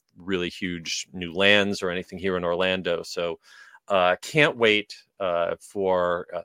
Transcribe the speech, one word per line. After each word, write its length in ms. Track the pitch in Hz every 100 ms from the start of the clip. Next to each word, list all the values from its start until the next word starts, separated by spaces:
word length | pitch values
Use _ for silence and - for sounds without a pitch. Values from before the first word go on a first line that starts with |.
| _ -
really 320 | 87 92 87
huge 600 | - 92 87 78 - -
new 200 | 92 87
lands 500 | 82 98 104 101 98
or 80 | 92
anything 280 | 87 90 92
here 180 | 95 92
in 80 |
Orlando. 580 | 87 87 92 92 87 85
So, 360 | - - 87 80 _ - - - -
uh, 260 | 98 90 90
can't 340 | - 151 147 120
wait, 380 | 113 104 - - _ _
uh, 380 | 95 85 87 85
for, 640 | - 104 95 92 87 87 -
uh, 80 | 87